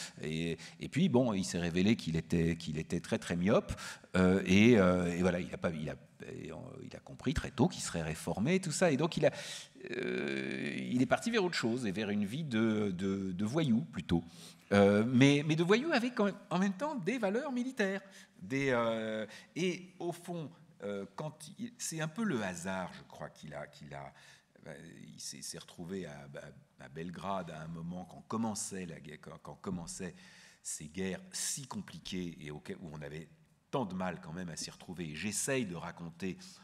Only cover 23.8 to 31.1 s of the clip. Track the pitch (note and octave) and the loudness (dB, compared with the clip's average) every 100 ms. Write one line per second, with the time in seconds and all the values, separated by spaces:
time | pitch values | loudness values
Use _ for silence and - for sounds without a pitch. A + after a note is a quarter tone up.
23.8 | D2 C#2+ - - - - _ - - D2 | -14 -12 -14 -16 -20 -20 _ -20 -18 -16
24.8 | D#2+ - - - - C#2 - E2 - - | -16 -18 -18 -14 -14 -12 -12 -12 -14 -14
25.8 | E2+ F#2+ E2 C#2+ C#2+ C#2+ C#2+ - _ _ | -8 -8 -8 -12 -14 -14 -14 -18 _ _
26.8 | C2 D2 F2 F2 F#2+ G2 E2+ D#2 D#2+ E2 | -16 -10 -10 -8 -4 -4 -4 -10 -10 -8
27.8 | E2+ F2+ F#2 - - A2+ A2+ G2+ - F#2+ | -8 -8 -10 -14 -6 -2 -2 -2 -6 -6
28.8 | F2 D2 D2 D2+ - D#2 - D2 G2+ F2+ | -8 -10 -14 -16 -14 -16 -16 -12 -6 -6
29.8 | E2+ - F#2 - - - - - - - | -6 -8 -10 -10 -20 -20 -20 -16 -10 -10
30.8 | D2+ E2+ F#2+ | -8 -4 -4